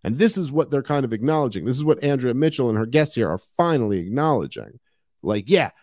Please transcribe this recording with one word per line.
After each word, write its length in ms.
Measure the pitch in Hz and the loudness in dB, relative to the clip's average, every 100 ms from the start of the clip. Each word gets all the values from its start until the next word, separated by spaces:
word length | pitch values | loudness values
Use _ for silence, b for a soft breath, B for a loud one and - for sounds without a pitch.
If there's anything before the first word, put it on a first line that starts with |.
| - | -4
And 140 | 123 | 2
this 180 | 220 190 | 2 2
is 140 | 160 | -2
what 180 | 147 151 | -2 0
they're 140 | 143 | -2
kind 220 | 131 147 131 | 0 -2 -2
of 80 | |
acknowledging. 520 | 110 127 156 135 95 92 | -2 0 0 0 -2 -4
This 120 | 131 | -2
is 60 | |
what 200 | 151 147 | 0 0
Andrea 300 | 143 139 123 | 0 0 0
Mitchell 360 | 123 156 156 120 | 0 0 0 0
and 80 | 107 | 0
her 80 | 113 | 2
guests 300 | 143 151 - | 2 0 0
here 140 | 95 | -2
are 80 | 87 | -2
finally 640 | - - 170 151 110 98 | -6 -2 2 2 0 -2
acknowledging. 800 | 85 123 156 131 73 - 52 - _ _ _ _ | -2 -2 0 0 -2 -8 -16 -20 _ _ _ _
Like, 240 | - 107 101 | -4 -4 2
yeah, 240 | 180 113 b | 2 2 b